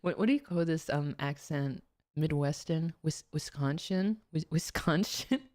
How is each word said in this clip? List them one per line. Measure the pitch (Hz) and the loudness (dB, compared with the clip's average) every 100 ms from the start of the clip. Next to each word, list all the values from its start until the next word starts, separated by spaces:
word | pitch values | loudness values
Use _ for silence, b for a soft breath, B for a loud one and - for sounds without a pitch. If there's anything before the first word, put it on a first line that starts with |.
What, | 175 - | -2 2
what | 214 | 4
do | |
you | 285 | 2
call | - 175 | 2 0
this, | 165 160 - | 2 2 0
um, | 147 147 - | 0 0 -2
accent? | 139 143 - 147 139 131 _ _ _ | -4 -4 -4 -2 0 -4 _ _ _
Midwestern? | - 156 147 143 151 - 160 165 - | -2 0 2 0 -2 -2 -2 -2 -2
Wis-, | 160 - - | -4 -4 -6
Wisconsin? | 151 - 139 139 143 - 185 196 220 _ | -8 -8 -2 -2 -2 -2 0 0 -2 _
Wis-, | 160 - | -6 0
Wisconsin? | 160 - - - 165 214 - - 262 | -2 -2 -2 2 2 2 -4 -2 -2
<laughs> | - | -2